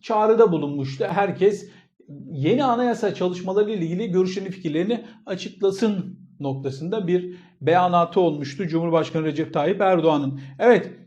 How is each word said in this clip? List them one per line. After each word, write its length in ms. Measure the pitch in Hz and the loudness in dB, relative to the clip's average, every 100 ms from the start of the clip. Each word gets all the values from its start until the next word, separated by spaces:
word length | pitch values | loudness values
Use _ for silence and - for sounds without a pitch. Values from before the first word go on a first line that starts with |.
çağrıda 500 | - 220 214 226 226 | -2 0 4 6 6
bulunmuştu. 540 | 165 143 143 135 - 196 | 4 -2 -4 -6 -4 -4
Herkes 600 | 185 196 - 190 202 - - _ _ _ 143 - | 0 -2 2 2 2 -10 -20 _ _ _ -20 -12
yeni 320 | 151 143 247 | -4 0 2
anayasa 500 | 277 233 247 226 208 | 2 0 0 0 -2
çalışmaları 580 | - 180 175 185 196 208 | -2 -4 -2 -2 0 0
ile 140 | 214 165 | -2 -4
ilgili 260 | 180 226 | -4 -2
görüşlerini, 400 | 180 185 190 190 | 0 0 -2 -8
fikirlerini 520 | 180 160 151 190 233 - - - | -8 -4 -2 -2 -4 -6 -20 -10
açıklasın 960 | 185 - - 196 190 226 196 - - - _ | -10 -10 -2 -2 2 0 0 -6 -12 -20 _
noktasında 680 | 139 135 135 - 160 220 175 | -6 -4 -6 -8 -6 -4 0
bir 280 | 180 180 - - _ | 0 -2 -12 -20 _
beyanatı 580 | 135 175 180 175 170 196 | 2 4 4 2 2 2
olmuştu 480 | 175 147 135 - 180 | 2 0 -8 -6 -4
Cumhurbaşkanı 580 | 165 170 160 156 165 156 | -2 2 0 0 -2 -2
Recep 280 | 147 151 | -2 -4
Tayyip 280 | 160 147 202 | -2 0 2
Erdoğan'ın. 600 | 196 185 160 151 139 135 - - | 2 4 4 2 0 -6 -12 0
Evet, 300 | 233 220 - - | 4 4 2 -16